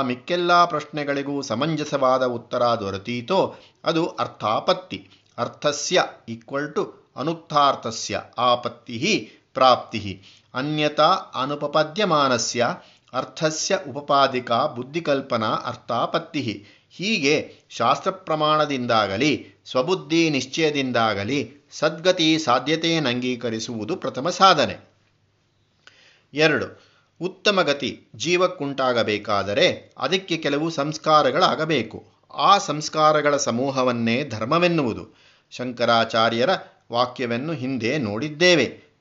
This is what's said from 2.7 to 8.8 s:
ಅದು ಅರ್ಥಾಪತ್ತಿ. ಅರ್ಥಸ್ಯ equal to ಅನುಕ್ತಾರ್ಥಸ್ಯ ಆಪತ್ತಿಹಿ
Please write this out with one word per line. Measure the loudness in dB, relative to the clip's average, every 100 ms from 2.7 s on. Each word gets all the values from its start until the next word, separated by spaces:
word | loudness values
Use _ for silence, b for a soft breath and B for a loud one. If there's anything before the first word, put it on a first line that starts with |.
| 0 -2 -6 -6 -6 -2 0 0 B B B
ಅದು | -2 0 -2
ಅರ್ಥಾಪತ್ತಿ. | -2 -6 -4 -2 0 0 -2 -4 -14 -14 b b -8
ಅರ್ಥಸ್ಯ | -8 -4 -4 -2 0 0 0 -4 -14
equal | -14 -8 -8 -6
to | -4 -6 -8 _ -8
ಅನುಕ್ತಾರ್ಥಸ್ಯ | -6 -6 -2 4 4 2 -4 -8 -6 -6 -6 -2
ಆಪತ್ತಿಹಿ | 0 2 0 -10